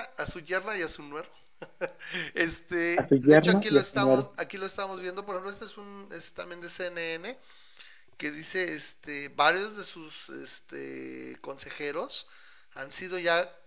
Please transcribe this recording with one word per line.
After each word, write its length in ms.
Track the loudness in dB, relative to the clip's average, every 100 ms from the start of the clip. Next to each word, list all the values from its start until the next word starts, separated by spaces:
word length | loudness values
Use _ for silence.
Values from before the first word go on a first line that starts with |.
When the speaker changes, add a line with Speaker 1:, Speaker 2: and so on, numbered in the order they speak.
| -2 -6
Speaker 1:
a 100 | -6
su 140 | -8
yerna 380 | -4 -2 -2 -4
y 40 |
a 60 | -4
su 140 | -6
nuero. 260 | -10 -10 -10 -16 -20 -18
<laughs> 720 | -16 -8 -8 -8 -10 -8 -4
Este, 640 | 0 0 -2 -4 0 2 2
Speaker 2:
A 100 | 4
su 80 | 6
Speaker 1:
de 200 | 10 10
hecho, 40 |
Speaker 2:
yerna 160 | 10 6
Speaker 1:
aquí 100 | 6
Speaker 2:
y 40 |
Speaker 1:
lo 80 | 4
Speaker 2:
a 20 |
su 60 | 6
Speaker 1:
estamos, 280 | 4 6 6
Speaker 2:
nuero. 160 | 4 -4
Speaker 1:
aquí 180 | -8 -6
lo 100 | -6
estamos 360 | -6 -6 -6
viendo, 240 | -6 -6 -6
por 80 |
ejemplo, 160 | -6 -6
este 140 | -10
es 120 | -12 -14
un, 300 | -16 -16 -14
es 200 | -14 -12
también 280 | -12 -12 -12
de 100 | -12
C 160 | -6 -6
N 280 | -4 -6
N, 220 | -6 -8 -12 -18 -20 -20 -20 -20 -20 -20 -8
que 140 | -8
dice, 460 | -6 -6 -2 -2 -4
este, 520 | -10 -14 -10 -8 -2
varios 480 | 4 6 6 0 -8
de 60 |
sus, 460 | -12 -12 -14 -14 -12
este, 1080 | -12 -12 -12 -12 -10 -10 -10 -10 -12 -12 -12
consejeros 880 | -12 -12 -12 -8 -6 -4 -4 -6 -6 -14 -20 -20 -16
han 180 | -14 -10
sido 260 | -8 -6 0
ya 320 | 4 4 2 -6